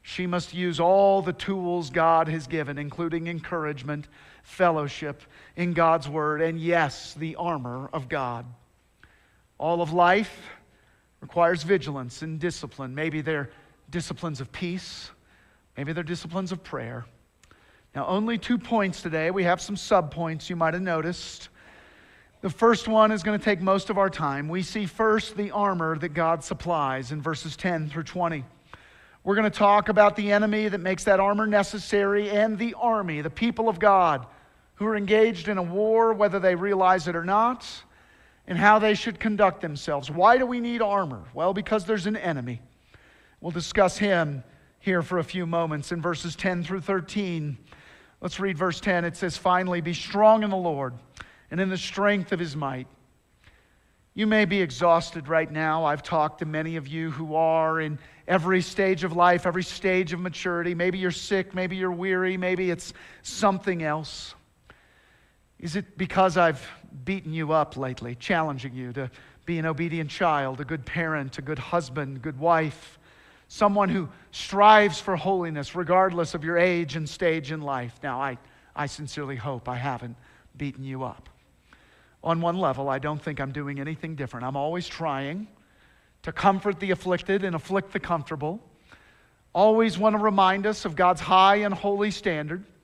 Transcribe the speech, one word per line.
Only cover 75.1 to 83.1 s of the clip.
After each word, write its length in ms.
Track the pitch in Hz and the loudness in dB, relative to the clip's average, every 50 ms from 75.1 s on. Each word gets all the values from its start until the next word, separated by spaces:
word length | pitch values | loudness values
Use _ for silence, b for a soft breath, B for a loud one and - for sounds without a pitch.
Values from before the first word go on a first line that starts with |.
| 190 | -4
holiness 600 | 160 - 190 196 185 175 165 156 147 139 - - | -2 0 0 0 0 0 -2 -4 -6 -6 -6 -4
regardless 580 | 180 180 160 180 185 190 190 175 170 165 151 - | -6 0 4 4 4 4 4 2 0 -2 -2 -4
of 100 | 175 147 | -6 -4
your 140 | 160 170 170 | 0 2 4
age 380 | 175 185 180 170 170 147 127 | 4 4 2 0 -2 -4 -4
and 120 | 165 156 143 | -6 -6 -8
stage 440 | - - 185 170 160 160 147 131 156 | -6 -2 0 0 0 0 -4 -6 -8
in 100 | 156 147 | -8 -6
life? 360 | 143 139 127 123 117 117 - - | -6 -4 -4 -6 -8 -12 -10 -8
Now, 180 | 143 127 123 | -6 -6 -4
I, 160 | 135 139 127 120 b b b b b b b | -4 -6 -6 -8 b b b b b b b
I 120 | - 147 | -6 -6
sincerely 500 | 139 - - 156 135 - - 147 135 139 | -6 -6 -10 -12 -10 -8 -8 -8 -8 -8
hope 320 | 123 107 143 135 120 120 127 | -8 -6 -8 -8 -8 -8 -8
I 80 | 127 | -8
haven't 400 | 120 127 143 131 117 - 120 117 b b b b b b b b | -4 -4 -4 -4 -6 -8 -12 -14 b b b b b b b b
beaten 260 | 131 143 143 131 - 131 | -10 -8 -8 -8 -10 -10
you 220 | 135 131 131 131 | -10 -8 -8 -8
up. 240 | 120 - - - - _ _ _ _ _ b b b b b b b b b b b b b b | -8 -10 -14 -20 -20 _ _ _ _ _ b b b b b b b b b b b b b b
On 180 | 160 165 170 | -2 0 2
one 180 | 170 170 170 185 | 2 0 0 2
level, 300 | 185 147 131 131 139 139 | 0 0 0 0 -2 -2
I 100 | 135 135 | -2 -2
don't 240 | 131 147 | -2 -4